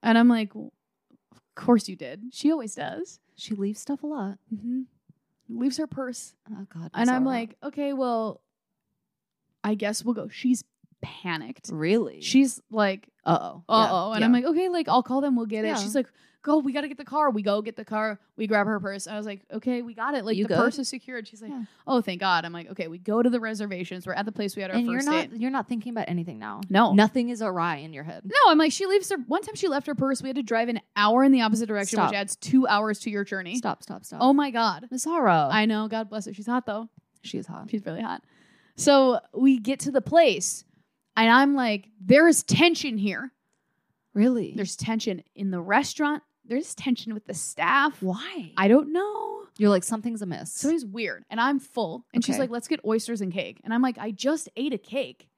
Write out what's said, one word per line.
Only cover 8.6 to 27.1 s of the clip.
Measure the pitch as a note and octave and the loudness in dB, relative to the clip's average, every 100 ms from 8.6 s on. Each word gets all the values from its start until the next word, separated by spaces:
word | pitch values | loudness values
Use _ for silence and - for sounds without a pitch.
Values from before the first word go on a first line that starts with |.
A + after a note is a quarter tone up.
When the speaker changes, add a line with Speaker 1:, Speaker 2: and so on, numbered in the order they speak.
| _ _ _ _ _ _ _ _ _ _ | _ _ _ _ _ _ _ _ _ _
Speaker 1:
"I | G#3 G#3+ | -4 -2
guess | G3+ G#3+ | -2 -4
we'll | A3 A3+ | -4 -4
go." | A3 | -6
She's | - B3+ B3 - _ _ _ | -4 0 0 -2 _ _ _
panicked. | - - F#3 D#3+ B2 C3 - | -14 -12 -6 -6 -8 -16 -12
Speaker 2:
Really? | D#3+ D#3 G#3+ F3+ D2 | -4 2 2 0 -6
Speaker 1:
She's | D2+ C4 C4+ - _ | 2 4 4 2 _
like, | A3 G3+ F#3+ _ _ - | 0 0 0 _ _ 0
Speaker 2:
"Uh-oh." | F3 - - E3+ | 0 0 -14 0
Speaker 1:
"Uh-oh." | A3 A3 F#3 F#3 | 4 4 2 -2
Speaker 2:
Yeah. | A3 | 0
Speaker 1:
And | A3 | 4
I'm | |
Speaker 2:
Yeah. | A#3+ | 4
Speaker 1:
like, | B3+ D#4+ | 4 0
"Okay, | F#4 | 0
like, | F4 D#4+ | 0 2
I'll | A3+ | 2
call | B3 C4 | 2 -2
them. | C#4+ B3 | 0 0
We'll | A3+ | -2
get | G#3+ A3 | -4 -2
it." | |
Speaker 2:
Yeah. | G#3 | -2
Speaker 1:
She's | G3+ A3+ | -2 -2
like, | B3+ _ _ _ | -4 _ _ _
"Go, | - D#4 | 0 2
we | C#4 | 2
gotta | C4 C#4+ | -4 -6
get | C4+ | -10
the | C#4 | -6
car." | C#4+ D4+ | 0 2
We | G#3+ | 2
go | G3+ G3+ | 0 -2
get | G#3+ A3+ | -2 -10
the | A3 | -8
car. | A3 G#3+ G3+ _ - | -4 -4 -6 _ -8
We | A3 | 0
grab | G#3+ G3+ | 2 2
her | G#3+ | -2
purse. | F#3+ G3 F#3+ | -4 -10 -10
I | G#3+ | -10
was | G#3+ | -10
like, | G3 _ | -12 _
"Okay, | G#3+ B3+ B3 | -8 -4 -4
we | A#3 | -6
got | A3+ A#3+ C#4+ | -8 -4 -4
it. | G#3 | -2
Like, | G3 | -2
Speaker 2:
You | G#3+ | 0
Speaker 1:
the | |
Speaker 2:
good? | E3+ | 2
Speaker 1:
purse | A3+ A#3+ | 2 0
is | C4 | -8
secured." | C4 - B3 G#3+ | -10 -12 -14 -14
She's | G#3+ | -18
like, | A3 | -14
Speaker 2:
Yeah. | C#4 A3 _ - | -12 -12 _ -2
Speaker 1:
"Oh, | C4 | -2
thank | G#3+ F3+ | 0 -4
God." | F#3+ F3 E3+ | 0 0 -2
I'm | |
like, | E3+ E3+ | -10 -14
"Okay, | F#3+ E3 | -10 -10
we | E3+ | -8
go | F3+ G#3+ | -2 2
to | A#3+ | 2
the | A#3+ | 2
reservations. | A3 A3 G#3 F#3 F3+ F#3 F3+ | -4 -6 -6 -6 -8 -10 -8
We're | |
at | F3 G#3 | -4 -4
the | |
place | G#3+ G#3 G3 | -4 -6 -6
we | |
had | F#3+ | -4
our | G3+ | -2
Speaker 2:
And | A#3+ | -2
you're | A#3+ | -2
Speaker 1:
first | C#4 | 0
Speaker 2:
not, | D#4+ D#4+ | -2 -2
Speaker 1:
date." | A3+ | -6
Speaker 2:
you're | A#3+ | -4
not | C4+ G#3 | -4 -4
thinking | A#3+ A3+ | -6 -6
about | A3+ - | -8 -4
anything | F3 E3+ A2+ | -4 -6 -10
now. | G#2+ G#2 F#3+ | -12 -12 0
Speaker 1:
No. | F#3+ A3+ | 4 6
Speaker 2:
Nothing | G3 A3 | 6 6